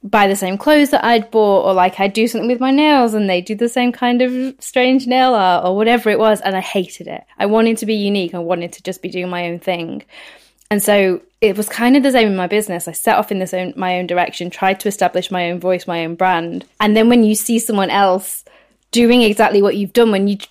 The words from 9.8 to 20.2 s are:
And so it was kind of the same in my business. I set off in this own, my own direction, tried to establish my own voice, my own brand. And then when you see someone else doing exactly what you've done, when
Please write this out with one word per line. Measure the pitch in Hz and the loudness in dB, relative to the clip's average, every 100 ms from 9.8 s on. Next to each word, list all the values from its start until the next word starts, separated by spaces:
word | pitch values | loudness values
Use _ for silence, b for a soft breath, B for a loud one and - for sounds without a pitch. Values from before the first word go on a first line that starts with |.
| 165 - - B B B B B _ | -6 -12 -16 B B B B B _
And | 208 | -2
so | 196 208 190 180 _ _ | 2 2 2 -2 _ _
it | 214 196 | -2 0
was | 208 | -6
kind | - 240 277 | -2 2 4
of | |
the | 277 | 4
same | 254 220 | 2 2
in | 190 | 0
my | 180 | -2
business. | 202 214 175 170 | -2 -4 -6 -8
I | |
set | 165 - 214 | -6 0 0
off | 214 | 0
in | 196 | -4
this | 185 | -4
own, | 185 185 - | -6 -8 -6
my | 185 180 | -4 -4
own | 180 | -2
direction, | 175 175 - 180 | -2 -2 -4 -12
tried | - 190 190 | -4 -2 -2
to | 208 | -4
establish | 196 180 180 175 | -2 -2 -2 -4
my | 185 175 | -4 -4
own | 180 | -4
voice, | 180 180 - | -2 -4 -4
my | 170 165 | -6 -6
own | |
brand. | 170 185 175 170 175 - _ | -2 0 0 -4 -10 -14 _
And | 214 214 | 0 4
then | 226 | 4
when | 247 | 4
you | 220 | 4
see | 214 - 233 | 0 0 -2
someone | - 214 190 | 0 -2 0
else | 196 196 185 202 - - b b b _ | 2 2 0 -4 -14 -16 b b b _
doing | 226 240 247 | 0 4 4
exactly | 226 208 214 208 | 4 2 2 4
what | 202 202 | 2 0
you've | 196 | -2
done, | - 233 | 2 2
when | 202 | 2